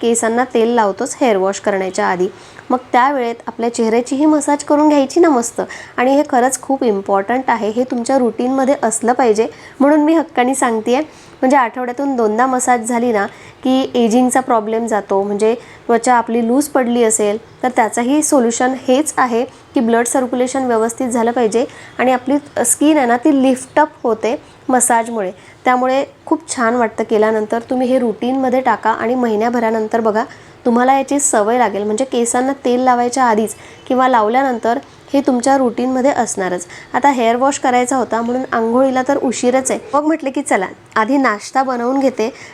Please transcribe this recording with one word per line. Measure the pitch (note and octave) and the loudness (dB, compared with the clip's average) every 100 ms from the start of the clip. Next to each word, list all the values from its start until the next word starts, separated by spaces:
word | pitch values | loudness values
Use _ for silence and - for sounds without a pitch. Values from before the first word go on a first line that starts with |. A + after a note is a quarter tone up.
केसांना | A#3 A#3 A3+ A3+ | -2 0 0 -2
तेल | B3+ A#3+ A3+ | -2 0 0
लावतोच | A#3+ G#3 F#3+ C#4 - | 2 0 -2 -8 -2
हेअर | C4 G3 | 0 2
वॉश | F#3+ G3 | 0 -2
करण्याच्या | A3 G3 F#3 F#3 G3+ | -4 -2 -4 -2 -2
आधी. | F3+ F#3 - - - - | -2 -4 -6 -20 -20 -4
मग | B3+ - | -4 0
त्या | A#3+ C4 | 2 2
वेळेत | C#4+ A#3 A#3 - | 0 -4 -6 -10
आपल्या | - A#3 | -6 -4
चेहऱ्याचीही | A#3 A3+ A3+ A#3+ C4+ D#4 | -2 0 0 0 0 2
मसाज | D4+ D4 C#4+ | 2 0 -4
करून | - D4 D4+ | 0 2 4
घ्यायची | D4 C4+ F4 | 4 2 2
ना | E4+ | 4
मस्त. | B3+ A#3 - F#3 - - - | 2 -2 -6 -8 -10 -12 -2
आणि | B3 C#4 | 2 2
हे | D4 | 2
खरंच | B3 B3 - | 2 0 -2
खूप | - C4+ | -4 -2
इम्पॉर्टंट | B3 G3 G3 G3 G3 B3 C4 | 0 -2 0 -2 0 -2 -2
आहे, | A#3 G#3+ | -2 -2
हे | A3 | -2
तुमच्या | B3+ B3 A#3 C4 | -2 -4 -2 0
रुटीनमध्ये | A#3+ G#3+ B3 C4+ C4 C#4+ | 0 -2 -2 0 0 0
असलं | A3+ - A#3+ | 0 -2 -2
पाहिजे, | B3 B3 G#3 A3+ - - - | 2 2 2 0 -4 -20 0
म्हणून | C4+ D4+ | 2 4
मी | D4 | 4
हक्काने | E4 C#4 - B3 C4+ | 2 0 -2 0 0
सांगतेय. | C4 A3+ G#3+ B3 D#4 - - - | 0 -2 0 -2 -2 -12 -20 -2
म्हणजे | C4 C#4 | 2 2
आठवड्यातून | A#3 C4 B3 B3 C#4+ B3 | 2 -2 -8 -4 -4 0
दोनदा | G#3+ A3 C4 | 0 2 0
मसाज | B3+ B3 B3 | 0 0 0
झाली | A3 A#3+ A#3+ | 0 -2 0
ना | G#3+ G3+ - - - | 0 -2 -8 -20 -6
की | C4 C4 C4+ B3 | 0 0 0 0
एजिंगचा | A#3 A#3 B3+ C4 | 2 4 2 0
प्रॉब्लेम | B3+ A#3 G#3+ A3+ A3+ | 0 -2 0 -4 -2
जातो. | G#3+ G3+ G3 | -4 -2 -2
म्हणजे | G3+ G3+ A3 A#3+ - - - | -2 0 0 0 -6 -16 -2
त्वचा | A#3 B3 A#3+ | 0 2 2
आपली | A#3 A#3 A#3 | 2 -2 2
लूज | B3+ C#4+ | 0 0
पडली | C#4+ A#3+ A#3+ | 0 0 2
असेल | A3+ G#3+ G#3 G#3+ - - | 2 2 0 -2 -8 -6
तर | B3+ B3 | -2 0
त्याचाही | G#3+ A3+ A#3+ D4 | 0 0 0 0
सोल्युशन | D4+ D4 A#3 A#3 B3+ C4 - | 2 2 2 0 -2 -2 0
हेच | B3+ D4+ - | 0 2 0
आहे | B3+ A3+ C4 | 0 0 -4
की | - - C#4+ | -8 -6 -2
ब्लड | A3+ A3+ A#3 | 2 2 2
सर्क्युलेशन | C#4 B3 B3 B3+ C#4 C4 | 0 -2 -2 -2 -2 0
व्यवस्थित | A3+ A3+ A3+ C4 | 0 0 -2 -4
झालं | A#3+ A3+ | 0 0
पाहिजे | A#3+ A3+ G#3+ C#4+ - - - | 0 0 0 -2 -8 -18 -2
आणि | A#3+ | 0
आपली | B3+ B3+ C#4+ - - F3+ | 0 0 -2 -2 -4 -2
स्किन | - C#4+ D#4 | 2 2 2
आहे | B3 | 2
ना | A#3+ | 2
ती | D#4+ C#4 | 2 2
लिफ्ट | C4 B3+ - - | 2 0 -2 0
अप | D4+ - | 0 -2
होते | B3 A3 G#3+ D4 - - - | -4 -2 -2 -4 -8 -12 -2
मसाजमुळे. | B3+ A#3 A#3 A3+ A3+ F#3 G3+ - - - | 0 2 0 0 -6 -6 -10 -20 -6 -2
त्यामुळे | B3+ B3+ C4 C#4+ - - | 0 2 0 -2 -10 -4
खूप | D#4+ - - | -4 -4 -2
छान | A3+ | 0
वाटतं | B3 A3 A3+ | 2 0 -2
केल्यानंतर. | A3+ A3 G#3+ A3 G#3+ A3+ A3+ | -2 2 2 0 -2 -6 -4
तुम्ही | B3+ B3+ | -2 0
हे | C4 | 0
रुटीनमध्ये | A#3+ G#3+ A#3+ C4 C4 B3 | 0 -2 -4 -2 0 0
टाका | B3+ G#3 G#3+ | 0 0 0
आणि | A3+ A3+ B3+ | -2 -2 -2
महिन्याभरानंतर | A#3+ G#3 A#3 B3 A3+ A3+ G#3+ A3+ | 0 0 0 0 -2 -2 -2 0
बघा | G#3+ G#3 C4 - - - B3+ | 0 0 -4 -10 -20 -6 0
तुम्हाला | A#3 B3+ C4+ | 2 4 2
याची | C4+ C#4+ | 2 0
सवय | - A3+ G#3 B3 | 0 0 2 2
लागेल. | A3+ G3 | 0 0
म्हणजे | G#3 G#3+ C4+ | -4 -2 -2
केसांना | B3 A#3 A#3+ C4 C4+ B3+ | -2 0 0 -2 -2 -2
तेल | B3 | 0
लावायच्या | B3+ A#3+ B3 B3 | 2 2 0 0
आधीच | B3 A3 G#3+ - - - - | 2 2 -2 -6 -18 -20 -4
किंवा | B3+ C4 | 0 2
लावल्यानंतर | B3 G#3+ B3 C4+ A#3 A3+ B3 - - - | 2 2 2 0 -2 -2 -2 -6 -20 -2
हे | C#4 - | 0 2
तुमच्या | B3 C4+ C#4 | 0 2 2
रुटीनमध्ये | B3 A#3+ B3+ C4 C4 | 2 0 -2 0 0
असणारच. | - A3 - F#3 F3+ - - - | 0 -2 -2 -4 -4 -8 -18 -6
आता | B3+ C#4 | 0 2
हेअर | C4 A3+ A#3+ | 2 0 2
वॉश | C4+ C#4 | 0 0
करायचा | C#4 B3 B3 C4+ | 0 0 0 -2
होता | A3 A3 | -2 -2
म्हणून | A#3 B3 C4 | -2 -4 -4
आंघोळीला | A#3 A3+ A#3+ C4+ B3+ B3+ | -2 0 2 2 2 0
तर | C#4+ | 0
उशीरच | C4+ A3 B3 C4 C4 | -2 -2 0 0 -2
आहे. | G3 - | -6 -2
मग | C#4 | -2
म्हटलं | D4+ D#4+ C#4 | 0 -2 -4
की | B3+ | -6
चला | C#4 A#3 F#3 - - - | -2 -2 -2 -10 -8 -4
आधी | A3 C#4 | 0 2
नाश्ता | C4 G#3 - C4+ | 2 -2 -4 -4
बनवून | C4 B3 A#3+ C4+ | -2 -2 -2 0
घेते. | C4+ C4 A3 - - | 0 0 -4 -6 -20